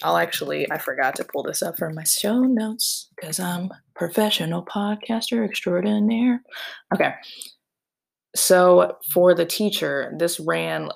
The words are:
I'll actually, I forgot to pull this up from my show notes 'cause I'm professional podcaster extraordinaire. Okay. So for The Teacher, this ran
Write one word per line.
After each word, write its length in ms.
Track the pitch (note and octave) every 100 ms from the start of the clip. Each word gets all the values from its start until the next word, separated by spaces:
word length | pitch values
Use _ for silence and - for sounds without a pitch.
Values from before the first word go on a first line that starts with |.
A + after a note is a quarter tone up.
I'll 140 | D#3+ E3+
actually, 520 | E3+ - C#3+ D3+ C#3+
I 60 | D#3
forgot 380 | - C3+ C3+ -
to 100 | -
pull 180 | C#3+
this 180 | - -
up 160 | E3+ E3+
from 180 | E3 D#3
my 80 |
show 360 | D#3+ - G#3 A#3+
notes 680 | C4 A#3 A3 A3+ - - - -
'cause 180 | E3 D#3
I'm 300 | F3+ F3 F#3 - _
professional 720 | - E3+ A3 G#3+ - E3 E3+ F3+
podcaster 800 | G#3 G3+ G#3 - A3+ - A#3+ G#3
extraordinaire. 960 | - F#3 F3 G3+ G#3 G#3 A3+ B3 B3 - - - - -
Okay. 200 | F#3+ C#3+ - - - - - _ _ _ _ _ _ _ -
So 640 | - F#3 F3+ F3+ F3+ - -
for 220 | F3+ F3+
The 120 | E3+ E3+
Teacher, 680 | - G#3 G3 D3+ C#3 B2+ D3+
this 220 | E3 -
ran 500 | D#3 E3 E3 D#3+ D3+